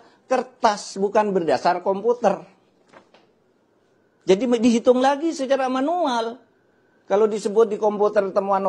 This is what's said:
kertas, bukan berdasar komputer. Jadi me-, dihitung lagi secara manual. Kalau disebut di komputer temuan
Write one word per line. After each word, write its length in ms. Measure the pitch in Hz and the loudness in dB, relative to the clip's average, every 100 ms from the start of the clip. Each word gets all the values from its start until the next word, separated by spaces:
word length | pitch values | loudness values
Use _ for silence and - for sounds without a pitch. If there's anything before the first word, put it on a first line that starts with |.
| - _ - | -20 _ -4
kertas, 640 | 254 254 - 233 202 - | -4 -4 -2 -2 -2 -8
bukan 400 | 196 202 220 208 | -4 -2 0 0
berdasar 480 | 185 160 123 185 175 | 0 0 0 0 -2
komputer. 560 | 185 196 220 240 214 175 165 _ _ _ _ - _ _ _ _ _ _ _ _ _ _ _ _ | -2 -2 -2 0 0 -2 -8 _ _ _ _ -20 _ _ _ _ _ _ _ _ _ _ _ _
Jadi 220 | 160 190 247 | 0 2 2
me-, 160 | 240 | 2
dihitung 400 | 240 226 254 247 | 2 2 4 4
lagi 320 | 269 277 330 | 2 0 -2
secara 320 | 294 262 269 254 | -4 -2 -2 -2
manual. 720 | 262 285 359 302 233 226 247 _ _ _ _ _ _ - | -2 -2 -2 -2 -2 -4 -8 _ _ _ _ _ _ -2
Kalau 160 | 196 220 | 2 2
disebut 480 | 208 208 202 226 | 0 -2 2 2
di 60 | 202 | 2
komputer 420 | 214 208 208 208 196 | -2 0 0 0 -2
temuan 320 | 202 196 196 | -2 -2 0